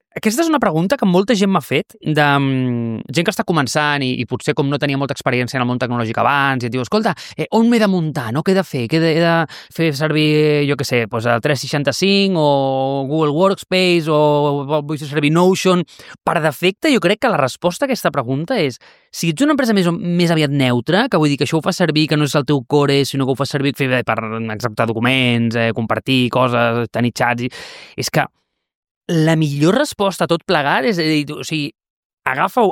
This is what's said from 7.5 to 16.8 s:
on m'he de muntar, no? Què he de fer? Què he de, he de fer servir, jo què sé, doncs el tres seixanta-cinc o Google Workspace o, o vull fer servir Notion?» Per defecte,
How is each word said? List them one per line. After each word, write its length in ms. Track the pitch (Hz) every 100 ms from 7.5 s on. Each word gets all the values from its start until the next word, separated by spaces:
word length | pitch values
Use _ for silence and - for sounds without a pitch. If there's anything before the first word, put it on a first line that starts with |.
on 160 | 220 226
m'he 140 | 233
de 80 | 208
muntar, 400 | 185 156 135 117
no? 80 | 131
Què 120 | 196
he 20 | 190
de 80 |
fer? 220 | 180 139 113
Què 80 | 160
he 60 |
de, 60 | 165
he 80 | 156
de 140 | 170 165 165 - - -
fer 140 | 165
servir, 720 | 135 156 151 151 151 151 147 143
jo 80 | 143
què 80 | 135
sé, 140 | 123 110
doncs 160 | 117 117
el 140 | 117
tres 160 | 147 135
seixanta-cinc 800 | 131 151 143 - 190 196 196 175
o 640 | 147 139 135 135 135 139 135
Google 260 | 156 151 147
Workspace 720 | 190 190 - 185 185 175 156
o, 140 | 151 151 147 147 143
o 180 | 139 151 147
vull 140 | 151
fer 80 | 147
servir 240 | 147 147 165
Notion?» 480 | 185 190 190 180 - - - -
Per 140 | - 165
defecte, 540 | 156 135 180 -